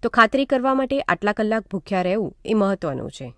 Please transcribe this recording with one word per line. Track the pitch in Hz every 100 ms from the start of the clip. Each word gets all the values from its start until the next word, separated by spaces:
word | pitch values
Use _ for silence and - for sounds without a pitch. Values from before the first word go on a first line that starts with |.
તો | 233
ખાતરી | - 220 269 269
કરવા | 262 254
માટે | 269 262 277
આટલા | - 175 208
કલાક | 208 214 220 190
ભૂખ્યા | 196 - 190
રહેવું | 180 202 190 -
એ | -
મહત્વનું | 220 196 190 160 131 110
છે. | - 127